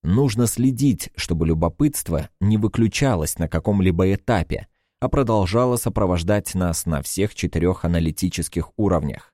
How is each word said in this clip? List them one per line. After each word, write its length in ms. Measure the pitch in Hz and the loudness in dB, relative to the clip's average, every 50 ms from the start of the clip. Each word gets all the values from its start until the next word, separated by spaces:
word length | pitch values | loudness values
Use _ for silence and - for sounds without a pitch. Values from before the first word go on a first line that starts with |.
Нужно 440 | - 80 92 120 143 135 104 120 120 | 0 2 2 4 2 2 2 0 0
следить, 640 | 113 - - 123 135 131 117 139 143 110 - - - _ | 0 0 2 0 0 2 2 2 2 2 0 -4 -14 _
чтобы 320 | - - - 87 78 82 | -12 -6 -4 -2 0 0
любопытство 840 | 80 82 80 85 85 - - 147 151 - - - - 82 73 - - _ _ | 0 0 0 0 -2 0 0 0 0 0 -4 -6 -4 -4 -4 -4 -6 _ _
не 160 | 95 101 110 | 0 2 2
выключалось 840 | 107 104 110 - - 113 107 - - 143 135 113 85 76 73 - - | 2 0 0 2 2 0 2 2 0 0 0 2 0 -2 -4 -2 -4
на 100 | 82 80 | -4 -2
каком-либо 640 | - 80 - 107 104 98 92 92 87 85 95 95 | -2 -2 0 0 2 2 2 2 2 2 2 2
этапе, 540 | 98 - _ - 120 95 80 - - - - _ _ _ _ _ _ _ | 2 0 _ 0 0 0 0 -2 -6 -10 -10 _ _ _ _ _ _ _
а 100 | - 127 | -4 -2
продолжало 680 | - 143 131 107 110 107 95 85 98 117 123 127 123 | 0 0 2 2 2 2 2 2 2 2 2 2 0
сопровождать 800 | 113 - 117 - 113 104 90 90 87 82 90 104 104 - - - | 0 -2 -2 0 0 0 2 0 0 0 0 0 0 0 -2 -2
нас 300 | 92 90 85 82 - - | -2 0 0 -2 -2 -2
на 160 | 82 78 71 | -2 -2 -2
всех 320 | 73 - - 92 98 104 - | -4 -6 -2 -2 -2 -2 -2
четырёх 500 | - - 85 - 82 82 90 90 - - | -4 -6 -2 0 2 2 2 0 0 0
аналитических 880 | 85 85 85 82 80 80 - - 92 - - 82 - - 90 82 - _ | 0 0 2 0 0 -2 -2 -4 -4 -2 -4 -6 -4 -4 -6 -6 -6 _
уровнях. 560 | - 107 98 90 80 76 71 - - - _ | -2 0 2 2 2 0 -4 -8 -8 -16 _